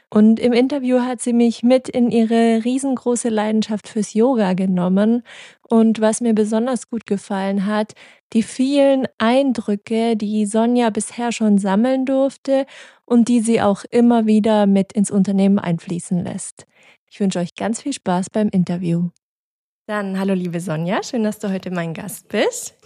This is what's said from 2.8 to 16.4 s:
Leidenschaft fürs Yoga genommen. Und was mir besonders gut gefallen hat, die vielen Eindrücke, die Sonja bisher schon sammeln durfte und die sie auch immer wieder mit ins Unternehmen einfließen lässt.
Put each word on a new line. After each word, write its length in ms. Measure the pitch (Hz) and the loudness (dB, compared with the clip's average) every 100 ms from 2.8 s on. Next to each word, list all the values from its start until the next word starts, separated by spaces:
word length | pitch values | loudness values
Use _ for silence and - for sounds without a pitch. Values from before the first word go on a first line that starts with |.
| 277 254 - 240 240 | -2 -4 -2 -2 -2
Leidenschaft 600 | 214 214 220 208 214 - | -2 0 0 -2 -6 -6
fürs 260 | 226 202 | -6 -4
Yoga 400 | 214 240 247 190 | 0 2 2 0
genommen. 680 | 185 190 180 180 190 214 240 - - - _ - | 0 0 0 2 2 2 0 -4 -20 -20 _ 0
Und 320 | 226 226 220 | 2 4 2
was 220 | 220 220 | 0 0
mir 120 | 240 | 0
besonders 540 | 220 214 220 240 247 - | 0 0 0 -2 -4 -6
gut 180 | 233 - | -10 -6
gefallen 600 | 196 - 196 196 196 196 | -6 -6 -6 -2 -2 -2
hat, 260 | 214 220 - - _ _ | -2 -4 -10 -20 _ _
die 100 | 226 | -2
vielen 640 | 220 - 262 285 277 269 262 - | -2 -2 0 2 4 2 -2 -2
Eindrücke, 960 | 220 254 277 233 - 202 - 220 233 220 | 0 2 2 -2 -2 -4 -4 -2 0 -2
die 300 | 208 214 208 | -2 -2 -2
Sonja 420 | 220 233 247 233 | 0 2 2 0
bisher 420 | 214 - - 240 | -2 -6 -6 -6
schon 280 | 220 220 202 | -2 2 2
sammeln 480 | 196 196 247 262 262 | 2 0 0 0 0
durfte 580 | 269 269 - - 269 269 - - _ | 0 0 -4 -2 -2 -2 -10 -20 _
und 240 | - 240 226 | 0 2 4
die 120 | 240 | 2
sie 200 | 220 226 | 2 2
auch 240 | 208 196 - | 2 0 -2
immer 340 | 240 240 233 | 2 4 4
wieder 400 | 220 214 214 214 | 4 2 4 2
mit 300 | 202 196 190 | 4 2 0
ins 160 | - 196 | -2 0
Unternehmen 480 | 202 190 196 196 202 | 0 0 2 2 2
einfließen 680 | - 165 - 170 - 180 | 0 -4 -4 -8 -4 -4
lässt. 400 | - 196 | -4 -10